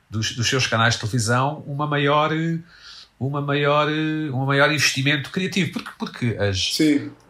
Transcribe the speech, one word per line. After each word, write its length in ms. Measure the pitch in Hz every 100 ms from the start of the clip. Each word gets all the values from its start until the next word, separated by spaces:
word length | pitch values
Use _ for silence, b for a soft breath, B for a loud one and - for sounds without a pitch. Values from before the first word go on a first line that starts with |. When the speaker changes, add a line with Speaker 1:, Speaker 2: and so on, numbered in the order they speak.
| _
Speaker 1:
dos, 220 | 107 110
dos 140 | 123 117
seus 200 | 135 123
canais 280 | 113 113
de 60 | 117
televisão 640 | 117 127 107 123 135 151 -
uma 200 | 139 147
maior, 440 | 147 143 147 156
eh, 280 | 160 165 165 165 B B B B _
uma 220 | 131 143
maior, 480 | 143 143 147 147 151
eh, 420 | 156 156 156 156
um 140 | 127
maior 260 | 135 139 147
investimento 600 | 151 - - 135 147 135
criativo. 420 | - 185 - 160
Porque, 180 | - - -
porque 380 | 202 - 120 -
as, 360 | 101 95 - -
Speaker 2:
Sim. 340 | 156 143 - - -